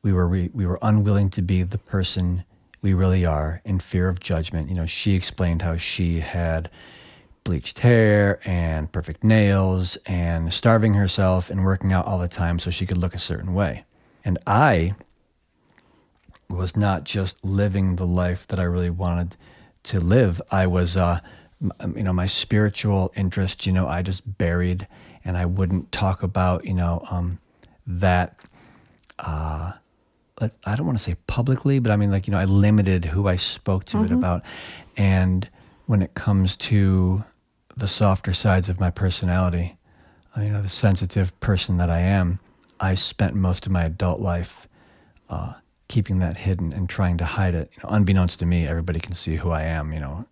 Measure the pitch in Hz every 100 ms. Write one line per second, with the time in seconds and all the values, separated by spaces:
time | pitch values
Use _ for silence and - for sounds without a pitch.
0 | 101 90 87 92 87 120 90 92 110 104
1 | 101 101 98 98 90 92 90 104 _ 95
2 | 90 - 90 90 - _ _ - 98 92
3 | 95 92 85 76 76 85 - 95 - 92
4 | 92 90 - 82 82 82 73 90 82 -
5 | 104 95 - - 87 82 87 82 - -
6 | 87 82 78 87 82 80 82 - - -
7 | - - _ _ - 80 - - 120 120
8 | 110 104 101 - - 87 82 80 78 -
9 | 82 78 107 110 101 98 92 92 90 -
10 | - 92 85 82 82 - 117 117 110 101
11 | 95 - 95 92 90 98 95 95 95 92
12 | 107 95 87 - 87 85 - 82 95 90
13 | 87 92 - 85 92 92 95 55 _ _
14 | _ _ - 87 - 104 147 92 85 98
15 | - _ _ _ _ _ _ _ _ _
16 | _ _ _ - _ 90 92 104 101 87
17 | 71 101 92 - 95 98 101 98 95 90
18 | 90 90 90 90 - 92 87 90 87 85
19 | 90 87 87 - - - - _ - 98
20 | 85 120 107 87 - 95 92 90 87 95
21 | 87 87 - - _ _ 95 - - -
22 | 95 90 92 - - 104 104 - 110 98
23 | 92 - 95 101 92 - 98 92 80 85
24 | 90 90 - 98 85 87 90 90 98 -
25 | - - - 90 87 95 92 92 - -
26 | 98 90 92 95 92 90 - 92 85 85
27 | - 90 87 87 _ _ - _ - 90
28 | 92 90 90 - - _ - _ _ _
29 | _ - 85 78 78 78 85 - _ _
30 | _ _ _ - 110 - - 113 160 120
31 | - 85 - - 120 131 143 139 110 104
32 | 101 98 95 101 98 98 101 107 98 92
33 | 82 90 98 90 - - - 95 - 208
34 | 214 247 247 90 - - - - - -
35 | 98 92 92 92 - _ - _ - 107
36 | 92 - - 98 92 - - 104 98 92
37 | 92 95 - _ _ _ _ - 101 -
38 | 104 95 - 90 104 92 90 92 92 -
39 | 95 - 90 90 90 87 87 - _ _
40 | _ _ _ - 104 104 98 - 107 92
41 | 92 104 90 _ - 95 - 90 87 85
42 | 90 98 90 90 _ _ _ _ 95 92
43 | - - 98 101 92 87 - 92 82 82
44 | 92 - 95 87 87 - - _ _ _
45 | _ _ _ 82 82 - _ _ - 117
46 | 95 92 87 - 95 87 85 69 92 -
47 | 90 85 85 - 95 85 71 - - 104
48 | 98 95 90 - 85 87 78 80 82 78
49 | - 90 - 80 87 80 80 80 76 78
50 | 69 85 -